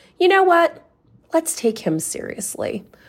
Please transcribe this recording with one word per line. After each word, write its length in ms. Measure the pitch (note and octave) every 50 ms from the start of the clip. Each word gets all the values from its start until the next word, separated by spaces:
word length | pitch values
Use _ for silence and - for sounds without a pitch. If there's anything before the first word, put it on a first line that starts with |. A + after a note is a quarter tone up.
| _ _ _ -
"You 80 | F4+ F#4
know 160 | G4 G4 F#4+
what? 400 | F4+ E4+ E4+ E4+ D#4+ - - _ _ _ _ _ _ _ _ _ -
Let's 240 | - A3 A3 - -
take 240 | - - A3+ A3 -
him 180 | - F3 D#3+ D#3+
seriously. 840 | - - - - - - - - F#3 - - - G#2+ - - G3 - _ _ _ _